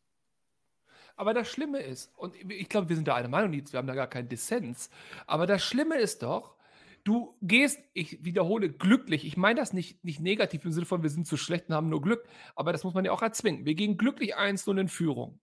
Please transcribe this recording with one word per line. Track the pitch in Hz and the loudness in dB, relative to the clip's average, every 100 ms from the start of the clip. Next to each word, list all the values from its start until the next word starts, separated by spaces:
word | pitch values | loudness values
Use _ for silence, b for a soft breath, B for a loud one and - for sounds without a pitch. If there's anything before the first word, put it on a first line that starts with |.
| _ _ _ _ _ _ _ _ b b b - | _ _ _ _ _ _ _ _ b b b -4
Aber | 202 | 0
das | 233 233 | 0 -2
Schlimme | - 311 277 | -4 -4 -4
ist, | 135 127 - _ | -6 -10 -14 _
und | 180 - | -12 -12
ich | 185 196 196 | -12 -10 -2
glaube, | 214 170 | -2 0
wir | 165 | 0
sind | 151 | 2
da | 120 | 0
einer | 120 | 2
Meinung, | 147 208 | 0 2
Nils, | 147 139 | 0 -4
wir | 131 | -4
haben | 131 | -2
da | 131 | -2
gar | 127 | -4
keinen | 127 120 | -4 -6
Dissens, | 120 - 240 147 120 - B B B - | -6 -2 -2 -4 -8 -12 B B B -4
aber | 151 175 | 0 2
das | 202 | 2
Schlimme | - 247 320 320 | 2 0 2 2
ist | 208 - | 0 0
doch, | 117 190 - _ b b b b | -4 -4 -6 _ b b b b
du | - 233 233 - | 0 2 0 -8
gehst, | 185 233 285 277 - | 4 6 6 2 -8
ich | - 156 - | -8 -6 -6
wiederhole, | 165 180 170 220 185 | -4 0 2 2 0
glücklich, | 139 185 247 - 156 - | 2 6 6 4 -2 -2
ich | 165 | 2
meine | 190 240 | 4 4
das | 269 | 0
nicht, | 185 170 - | -4 -6 -10
nicht | 175 147 | -10 -4
negativ | 175 214 208 151 175 | -2 2 0 0 -2
im | |
Sinne | 160 170 | -2 0
von, | 180 | 0
wir | 156 | 0
sind | 151 160 | -2 -2
zu | 147 | -2
schlecht | - 170 - | -2 -4 0
und | 156 | 0
haben | 160 | 0
nur | 156 | 0
Glück, | 147 233 B B B - | 2 0 B B B -4
aber | 151 | -2
das | 170 | -2
muss | 185 | -2
man | 180 190 | 0 0
ja | |
auch | 180 | 2
erzwingen. | 226 220 214 151 143 | 0 0 0 0 -2
Wir | 160 | 0
gehen | 208 175 | 0 2
glücklich | 226 277 208 - | 0 0 -4 0
eins | 202 196 - | 0 0 0
null | 190 | 0
in | 190 | 0
Führung. | - 165 120 120 - | 0 0 0 -6 -12